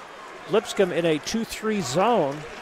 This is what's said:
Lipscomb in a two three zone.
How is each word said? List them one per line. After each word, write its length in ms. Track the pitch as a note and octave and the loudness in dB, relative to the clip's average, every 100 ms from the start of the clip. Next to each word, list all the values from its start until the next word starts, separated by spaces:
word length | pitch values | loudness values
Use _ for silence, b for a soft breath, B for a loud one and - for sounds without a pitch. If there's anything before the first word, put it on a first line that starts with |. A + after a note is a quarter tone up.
| - - - - - | -16 -16 -16 -16 0
Lipscomb 400 | G3+ G#3+ - F3+ | 0 2 2 2
in 140 | D#3 | 2
a 140 | E3+ D#3 | 2 2
two 260 | - A3+ | 0 -2
three 360 | A3 - A3 G#3 | -4 -4 -2 -2
zone. 560 | B2+ D3 A3 A3+ C#3 D3+ - - | 0 2 4 4 2 -2 -10 -12